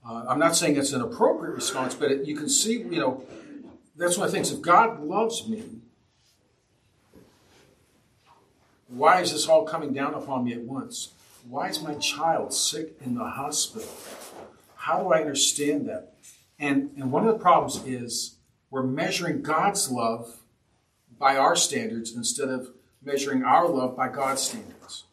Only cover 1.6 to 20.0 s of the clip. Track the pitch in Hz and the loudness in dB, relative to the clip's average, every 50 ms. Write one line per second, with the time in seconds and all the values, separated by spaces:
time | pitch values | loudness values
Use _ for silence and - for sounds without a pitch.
1.6 | - - - 139 131 131 - - 143 135 135 139 139 151 151 147 147 - - - | -4 -4 -2 -2 -4 -4 -2 -2 0 0 2 0 0 -4 -4 -4 -2 0 2 2
2.6 | - 214 233 240 185 175 170 160 139 131 127 - - - - - - - - - | 2 2 0 -2 -2 -4 -2 0 0 0 -2 -2 -10 -16 -18 -18 -18 -18 -18 -18
3.6 | - - - - _ _ _ 151 170 175 175 202 180 151 - - - - 147 - | -18 -20 -20 -20 _ _ _ -2 0 0 2 2 0 0 0 0 -2 -2 -4 -4
4.6 | - 165 170 196 226 226 196 156 147 151 190 208 226 220 - - - 220 220 - | 2 6 8 8 8 6 2 -4 -6 -4 0 0 0 0 -2 -4 -6 -6 -8 -8
5.6 | - - - - - _ _ _ _ _ _ _ _ _ _ _ _ _ _ _ | -8 -14 -16 -18 -20 _ _ _ _ _ _ _ _ _ _ _ _ _ _ _
6.6 | _ _ _ _ _ _ _ _ _ _ _ - - _ _ _ _ _ _ _ | _ _ _ _ _ _ _ _ _ _ _ -20 -20 _ _ _ _ _ _ _
7.6 | _ _ _ _ _ _ _ _ _ _ _ _ _ _ - _ _ _ _ _ | _ _ _ _ _ _ _ _ _ _ _ _ _ _ -20 _ _ _ _ _
8.6 | _ _ _ _ _ _ 123 123 143 160 180 185 - - 156 151 - 156 160 160 | _ _ _ _ _ _ -4 4 6 6 6 6 4 0 0 -2 4 6 6 6
9.6 | 156 - - 160 151 139 135 139 139 151 151 139 - - 135 127 123 120 120 117 | 6 4 -4 -4 -4 -4 -2 -2 -2 -2 -4 -6 -6 -4 -4 -2 -2 -2 -4 -4
10.6 | 117 117 135 127 113 117 - - - - - _ - _ - - - 120 123 139 | -8 -8 -8 -8 -8 -10 -10 -12 -12 -12 -16 _ -20 _ -20 -20 -20 -10 -8 -6
11.6 | - 185 - - 160 156 147 143 - - 147 147 160 165 160 135 - - - - | -4 -4 -4 -6 -6 -6 -6 -4 -4 -4 -2 0 2 2 2 2 0 -2 -2 0
12.6 | - - - 165 160 - - - 135 127 120 120 110 - - - - - 147 - | 0 0 -2 -4 -6 -8 -10 -12 -6 -4 -4 -4 -4 -6 -6 -6 -6 -4 -2 -2
13.6 | - - - 113 - - - - - - - - - - - - - - - _ | -2 -4 -4 -12 -12 -12 -14 -16 -16 -16 -16 -16 -16 -18 -16 -18 -18 -20 -20 _
14.6 | _ _ _ - - - 160 180 196 185 165 160 156 151 135 131 - - - 143 | _ _ _ -10 -4 -2 0 0 2 4 4 4 4 2 0 0 0 2 2 0
15.6 | 143 143 147 143 131 110 107 107 - - - _ _ - - _ _ _ _ _ | 0 0 0 0 -2 -4 -6 -8 -10 -14 -20 _ _ -20 -20 _ _ _ _ _
16.6 | 147 143 139 139 135 - - 143 135 127 135 160 208 226 220 - - 180 165 - | -2 0 2 2 0 -2 -8 -6 -6 0 0 2 4 4 2 4 6 6 6 6
17.6 | - - - - - 135 127 123 120 117 113 - - - - _ _ _ _ _ | 6 0 -6 -8 -6 -6 -6 -6 -6 -6 -6 -6 -8 -8 -12 _ _ _ _ _
18.6 | _ _ 135 135 127 131 131 151 165 170 - - 175 160 151 131 - 147 156 160 | _ _ -6 -4 -2 -2 -2 -2 -2 -2 -2 -2 -2 -2 -4 -4 -2 0 0 2
19.6 | 185 202 - - - 135 127 120 | 2 2 2 0 -2 -2 -2 -2